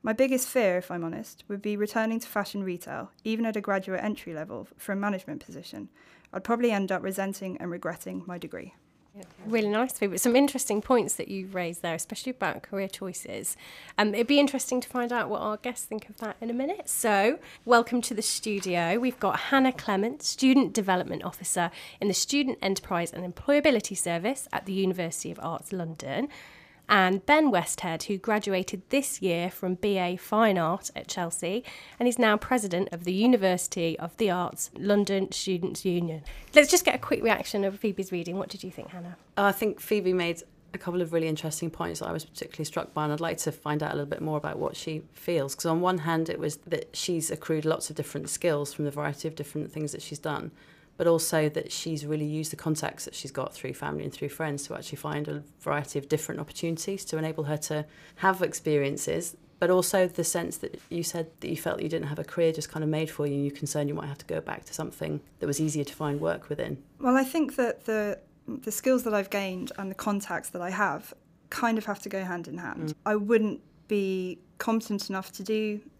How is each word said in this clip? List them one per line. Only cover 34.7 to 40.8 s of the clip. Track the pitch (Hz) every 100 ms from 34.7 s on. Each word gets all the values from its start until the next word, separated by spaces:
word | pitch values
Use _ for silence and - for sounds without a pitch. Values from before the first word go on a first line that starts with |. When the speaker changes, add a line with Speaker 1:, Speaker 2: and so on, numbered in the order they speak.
| -
Speaker 2:
London | 196 202 202 196 190
Students' | - - 180 180 - 190
Union. | 175 170 156 - - -
Let's | 294 285
just | 359
get | - -
a |
quick | - -
reaction | 226 208 - 202
of | 196 196
Phoebe's | 220 190 190
reading. | 180 170 185
What | -
did | 196
you | 185
think, | - -
Hannah? | 180 175 180 - -
Speaker 3:
Uh, |
I | 202
think | 190 220 -
Phoebe | - 214 185
made | 185 170 170 - - -
a |
couple | 180